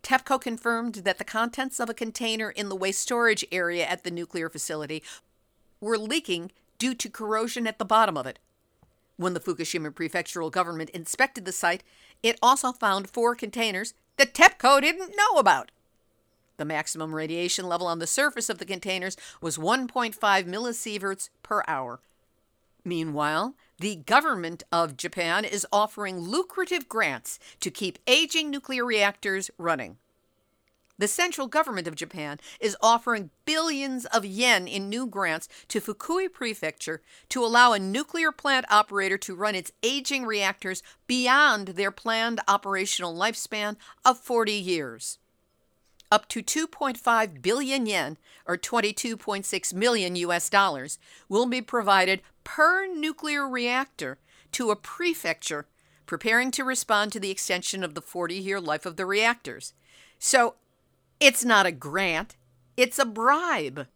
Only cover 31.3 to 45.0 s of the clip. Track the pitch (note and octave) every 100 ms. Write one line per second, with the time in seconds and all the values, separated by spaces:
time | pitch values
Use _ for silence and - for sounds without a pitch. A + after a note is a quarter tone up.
31.3 | D#4 C4 D4+ D4+ G3 E3+ D#3 E3 F#3 D3+
32.3 | D3 - - A3 - A3 A#3 A#3+ A3 E3+
33.3 | _ - D#4+ E4 C#4+ C#4 B3+ B3 A3+ G3+
34.3 | F#3+ B3 G#3 F3+ G3 G3 A3+ B3+ F#3+ F3+
35.3 | D#3+ - - - G#3+ - G#3 - F4 F#4+
36.3 | - A#3+ G#3+ D#3 - - D#3+ _ - _
37.3 | B3+ A#3 A#3+ B3 G#3 F#3+ A3+ D4+ E4+ D#4+
38.3 | - C#4+ C4 A#3+ G#3 G#3 G3+ F#3+ G3 -
39.3 | F3+ G#3 F#3+ F3+ _ A#3 C#4 C4 C#4 A#3
40.3 | G#3+ G3 G3 F#3+ F#3 - _ - B3 B3
41.3 | C4+ D4 G#3+ F#3+ F3 G3+ G3 A3+ A3+ A#3
42.3 | A3+ - G3 G3 F#3+ G3 - F3+ E3 G#3+
43.3 | A#3 - G#3+ G#3 G#3+ - - B3+ A#3+ -
44.3 | A#3 G#3+ G#3 F#3 E3+ C3+ A2+